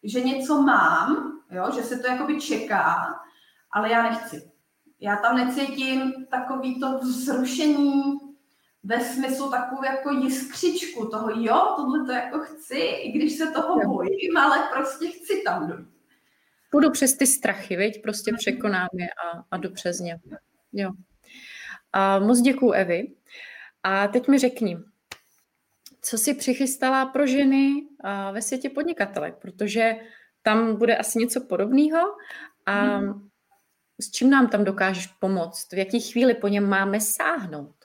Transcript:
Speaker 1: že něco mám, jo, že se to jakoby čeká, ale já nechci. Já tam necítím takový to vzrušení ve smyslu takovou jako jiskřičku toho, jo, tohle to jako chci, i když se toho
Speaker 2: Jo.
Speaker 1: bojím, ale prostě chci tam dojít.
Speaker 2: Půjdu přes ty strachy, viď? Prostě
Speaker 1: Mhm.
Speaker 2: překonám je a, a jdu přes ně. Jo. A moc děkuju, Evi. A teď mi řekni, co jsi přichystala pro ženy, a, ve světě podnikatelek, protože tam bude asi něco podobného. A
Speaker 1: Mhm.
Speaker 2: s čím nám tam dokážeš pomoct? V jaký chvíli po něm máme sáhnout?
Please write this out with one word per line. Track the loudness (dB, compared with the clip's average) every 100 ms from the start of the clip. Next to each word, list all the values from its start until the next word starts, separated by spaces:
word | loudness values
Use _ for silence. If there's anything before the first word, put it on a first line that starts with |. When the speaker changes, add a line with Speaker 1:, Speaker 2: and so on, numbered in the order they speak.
Speaker 1:
že | -4 -2
něco | -2 -2 0 4
mám, | 6 6 4 2 2 0 -2 -12 _
jo, | -6 -4
že | -4
se | -4 -4
to | -2
jakoby | -2 -2 -4
čeká, | -2 -4 0 2 2 2 -2 -8 -14 _ _ _ _
ale | -2 2
já | 2
nechci. | 2 -2 -8 -14 -16 _ _ _ _ _
Já | -2 0
tam | 2 2
necítím | 0 0 -4 -4 -2 0 -2 -6 -6
takový | -6 -4 -6 -4 -4
to | -2 -2
vzrušení | -2 -4 -2 -2 -2 0 2 4 4 2 0 -4 -8 -20 _ _ _ _ -4
ve | -2
smyslu | -2 -4 -4 -2 -2
takovou | -4 -4 -4
jako | -4 -4 -2
jiskřičku | 0 0 -2 -6 -2 -2 -2 -6 -8 -6
toho, | -4 -4 -2
jo, | 2 4 4 0
tohle | 0 -2 -2
to |
jako | -4 -4 -6
chci, | -8 -14 -10 -4
i | -2 -4 -4
když | -2 -2 0
se | -4
toho | -2 0 0
Speaker 2:
Jo. | 0
Speaker 1:
bojím, | -2 -2 -2 0 2
ale | 4 4 0
prostě | -2 -4 -6 -8
chci | -10 -4 -2
tam | -2 -2 -4
dojít. | -8 -14 _ _ _ _ _ _ _ _
Speaker 2:
Půjdu | 4 4
přes | 4 2 2
ty | 2
strachy, | 2 0 -4 -4 -2
viď? | -2 -2
Prostě | -8 -6 -4
Speaker 1:
Mhm. | -2
Speaker 2:
překonám | -2 -2 -2 -2 -2
je | -4 -8
a, | -6 -10 -10 -8
a | -8
jdu | -8
přes | -6 -6 -6
ně. | -8 -10 -14 -20 _ _ _
Jo. | -6 -6 -6 -16 _ _ -20 -20 -18 -16 -18 _
A | 2 4 4
moc | 6 6
děkuju, | 6 4 4
Evi. | 4 2 0 -2 -12 _ -20 -20 -18 -20 _
A | -2 0 2
teď | 2 4
mi | 4
řekni, | 4 0 -4 -4 -12 _ _ -20 _ _ _ _ _ _ -20 _
co | -6 -2
jsi | -2
přichystala | -2 -2 0 0 0 0 2 0
pro | 2 2
ženy, | 4 4 4 4 2 -4 -12
a, | -8 -6 -4
ve | -6
světě | -6 -6 -6
podnikatelek, | -4 -4 -2 -4 -2 -6 -10
protože | -18 -6 -4 2 2 0 -10 -20 _ _
tam | 2 2 2 2
bude | 2 2
asi | 0 0
něco | 0 -2
podobného. | -4 -2 2 4 4 4 0 -2 -16 -18 -18 _ -2
A | 2
Speaker 1:
Mhm. | 2 2 -2 -6 -14 _ _ _ _ _ _ _
Speaker 2:
s | -10
čím | 2 6
nám | 6 6
tam | 4
dokážeš | 0 2 0 0 -8
pomoct? | _ -2 0 -2 -8 -8
V | -4
jaký | -2 -2
chvíli | -2 2 4
po | 4 2
něm | 2 2
máme | 2 2 0
sáhnout? | -2 -2 -2 -2 -6 -10 -14 _